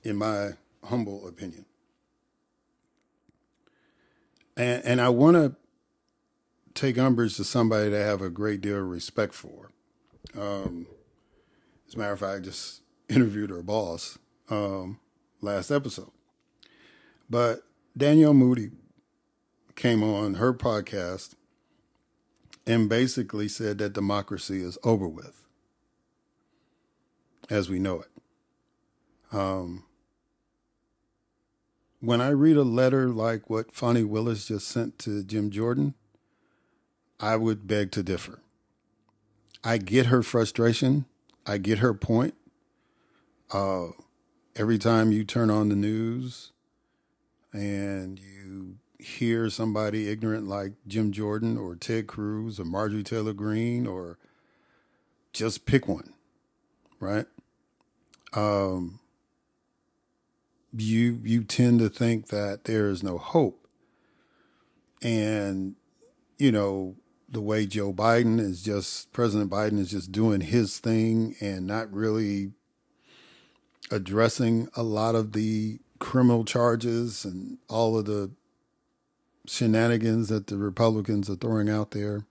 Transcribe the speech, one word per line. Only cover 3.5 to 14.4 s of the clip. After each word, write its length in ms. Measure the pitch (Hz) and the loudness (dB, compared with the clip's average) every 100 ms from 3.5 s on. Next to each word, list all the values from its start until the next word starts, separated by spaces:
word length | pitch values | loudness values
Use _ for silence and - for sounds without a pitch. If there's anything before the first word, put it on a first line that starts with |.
| _ _ _ _ _ _ _ _ _ _ - | _ _ _ _ _ _ _ _ _ _ -2
And, 280 | 123 - | 0 0
and 160 | 123 123 | 2 4
I 80 | 123 | 4
wanna 460 | 120 151 170 143 - _ _ _ _ _ _ _ _ _ _ _ | 8 8 8 6 0 _ _ _ _ _ _ _ _ _ _ _
take 240 | - 139 120 | -4 -2 2
umbrage 380 | 131 120 117 - | 4 4 2 -2
to 80 | |
somebody 460 | 101 127 113 110 104 | -2 2 4 4 2
that 120 | 104 | 0
I 40 | 104 | 0
have 140 | 101 | -2
a 80 | 95 | -4
great 300 | 87 107 101 | -4 -4 -4
deal 180 | 101 101 | -4 -4
of 100 | 92 | -4
respect 440 | 87 - - 107 | -8 -8 -4 -4
for. 360 | - - - - _ _ _ _ _ - 104 | -4 -18 -20 -20 _ _ _ _ _ -18 -10
Um, 500 | 101 98 95 87 87 - _ _ _ _ _ _ _ _ _ | -8 -6 -6 -8 -14 -20 _ _ _ _ _ _ _ _ _
as 80 | |
a 40 | 117 | -8
matter 140 | 104 | -6
of 80 | 101 | -4
fact, 160 | 98 98 | -6 -6
I 40 | |
just 420 | 92 - - - _ | -10 -10 -12 -14 _
<laughs> 140 | _ - | _ 0
interviewed 420 | - 113 104 104 | 2 2 0 -6
her 120 | 87 | -8
boss, 560 | 87 107 92 85 - - _ _ | -4 -2 -2 -6 -10 -14 _ _